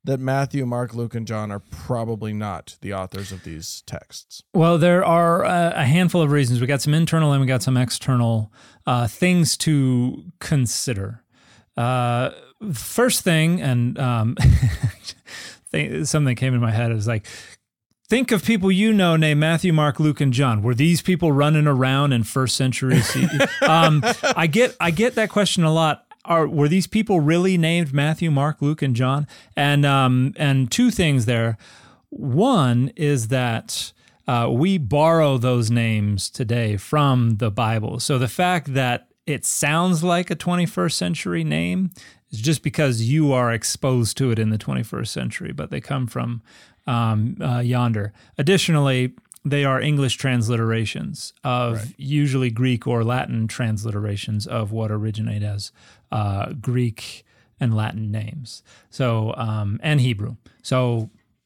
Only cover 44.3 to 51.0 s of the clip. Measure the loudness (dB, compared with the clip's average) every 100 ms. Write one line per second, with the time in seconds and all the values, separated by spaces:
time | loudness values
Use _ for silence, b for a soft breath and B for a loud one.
44.3 | 0 0 -2 -2 -6 -6 -8 -8 -6 -6
45.3 | -8 -10 -10 -8 -8 -6 -6 -4 -6 -8
46.3 | -10 b b b b -4 0 0 0 -2
47.3 | -4 -4 -2 0 0 0 -2 -4 b b
48.3 | -4 2 2 2 2 2 0 -2 -6 _
49.3 | -10 -4 0 0 0 0 0 0 -2 -2
50.3 | 0 0 0 0 -2 -4 -6